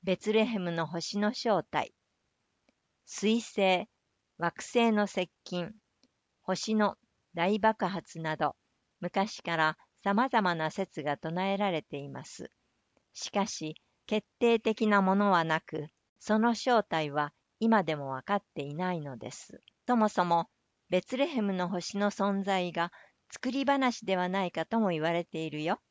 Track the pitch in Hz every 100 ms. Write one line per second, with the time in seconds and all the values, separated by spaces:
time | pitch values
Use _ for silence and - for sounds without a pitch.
0 | - 180 208 214 220 220 180 170 165 170
1 | - 202 208 254 240 196 - 156 - _
2 | _ _ _ _ _ _ _ _ _ _
3 | _ - 202 233 226 - 190 180 202 _
4 | _ _ _ _ 170 - - 247 233 208
5 | 208 - 180 _ - 180 170 220 _ _
6 | _ _ _ _ - 185 - 220 208 -
7 | _ _ _ 170 175 208 220 214 180 190
8 | - 165 160 156 151 - _ _ _ _
9 | 175 - 202 - - 165 156 156 _ _
10 | 196 202 262 240 196 165 156 175 190 -
11 | 147 143 160 170 190 196 202 165 - 147
12 | 143 131 - - - _ _ _ _ _
13 | _ - - 202 196 - 156 - _ _
14 | - 214 - _ 233 233 226 220 214 208
15 | 190 196 202 180 160 160 - 160 151 _
16 | _ _ - 214 233 226 - 233 202 165
17 | 151 143 147 _ _ _ 226 226 160 151
18 | 139 131 - 202 _ - 143 147 180 175
19 | 143 120 113 - - - _ _ - 247
20 | 214 - 180 170 165 _ _ _ _ 185
21 | - 247 285 277 202 185 180 180 - 202
22 | 202 - 202 196 190 190 180 165 170 -
23 | - _ _ - 254 247 269 277 262 233
24 | 202 185 180 190 180 - 160 226 208 165
25 | 156 170 170 160 160 147 156 220 _